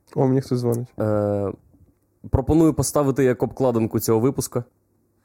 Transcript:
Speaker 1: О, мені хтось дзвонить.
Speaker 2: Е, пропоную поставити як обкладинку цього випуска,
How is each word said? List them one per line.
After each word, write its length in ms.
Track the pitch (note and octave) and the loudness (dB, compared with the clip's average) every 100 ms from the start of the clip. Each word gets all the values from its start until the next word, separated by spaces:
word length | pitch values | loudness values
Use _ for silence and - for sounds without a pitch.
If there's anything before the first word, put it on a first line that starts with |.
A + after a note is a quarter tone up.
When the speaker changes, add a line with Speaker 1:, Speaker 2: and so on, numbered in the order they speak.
| _ - | _ -2
Speaker 1:
О, 120 | C3+ | 2
мені 140 | C3 | 2
хтось 180 | C3 B2 | 0 -2
дзвонить. 340 | A#2+ A#2 B2 - | -2 -2 -6 -4
Speaker 2:
Е, 520 | G#2+ G#2 G#2 G2+ G2 - _ _ - _ _ _ - | -2 0 0 0 -2 -6 _ _ -20 _ _ _ -4
пропоную 440 | C3 C3 D#3 D#3+ | -2 2 4 4
поставити 500 | C#3+ C3 D3 C#3 C3 | 2 -2 0 0 2
як 200 | C3 A#2+ | 0 0
обкладинку 560 | B2+ - C3 A#2 A2 A2+ | -2 0 0 0 0 -2
цього 200 | - A2+ | 0 2
випуска, 440 | B2+ C3+ - B2 A#2 _ _ _ _ _ | 2 -2 -4 -6 -8 _ _ _ _ _